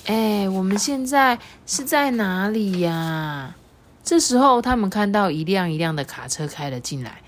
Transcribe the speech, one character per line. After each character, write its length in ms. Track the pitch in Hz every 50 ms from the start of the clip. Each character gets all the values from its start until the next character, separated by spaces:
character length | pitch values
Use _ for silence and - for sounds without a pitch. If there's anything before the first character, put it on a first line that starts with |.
| -
哎， 440 | - 208 220 226 220 208 208 202 190
我 140 | 190 190
们 160 | 185 190 196 208
现 260 | 208 - 285 269 262
在 340 | 254 269 277 269 262 240 240 - - - - -
是 160 | - - -
在 300 | 285 262 - 294 285 277
哪 360 | 254 233 214 190 185 185 190 202
里 320 | 214 226 214 196 185 180
呀？ 760 | 175 170 165 165 165 165 160 160 156 156 147 143 135 127 170 - - _ _ _ _ _ - _ -
这 160 | - 339 339
时 180 | 311 - 247 247
候 240 | 269 285 254 240
他 140 | 240 247 254
们 120 | 240 214 190
看 220 | 190 208 208 202
到 200 | 202 208 202 190
一 120 | 147 156
辆 260 | 160 160 190 196 180 170
一 100 | 160 156
辆 180 | 170 165 160
的 80 | 151 139
卡 240 | - - - 123 127
车 180 | - - 156
开 240 | 147 - - 147 143
了 80 | 131 123
进 240 | 123 - 147 139
来 180 | 123 107 - - _